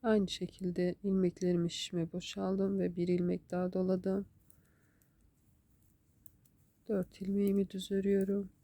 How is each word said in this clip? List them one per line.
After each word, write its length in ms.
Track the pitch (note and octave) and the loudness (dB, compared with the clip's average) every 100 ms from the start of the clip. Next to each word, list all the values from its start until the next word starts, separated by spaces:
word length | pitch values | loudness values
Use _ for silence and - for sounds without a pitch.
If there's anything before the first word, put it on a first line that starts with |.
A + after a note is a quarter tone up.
Aynı 260 | A#3+ G#3+ F#3 | 4 2 2
şekilde 640 | - F3+ - F#3 F3 F3+ F3+ | -4 -8 -6 -4 0 0 0
ilmeklerimi 680 | G3+ F#3+ F3+ - F3+ F3 E3+ | 0 2 2 2 0 2 0
şişime 420 | - - F3 E3 | -2 -6 -4 -2
boşaldım 680 | F3 - - F#3+ F#3+ G3 G3 | -4 -8 -6 -2 0 0 0
ve 180 | F3+ F3 | 0 0
bir 120 | F3 | 0
ilmek 420 | F3+ F3 F3+ - | 2 2 -2 -4
daha 220 | F3+ F3+ | -4 -2
doladım. 540 | F#3 F#3 F#3 F#3+ F#3+ G3 _ _ - _ _ _ _ _ _ _ _ _ _ _ _ _ _ _ _ - _ _ _ _ _ - | 0 0 0 0 -2 -4 _ _ -20 _ _ _ _ _ _ _ _ _ _ _ _ _ _ _ _ -20 _ _ _ _ _ -4
Dört 320 | G3+ F3+ - | -2 -2 -8
ilmeğimi 500 | G3 G3 G3+ G3 F#3+ | -4 0 2 2 0
düz 220 | F#3+ F#3+ | -4 -4
örüyorum 580 | G3 G3 G3 F#3+ G3+ F#3+ _ | -2 2 2 2 -2 -4 _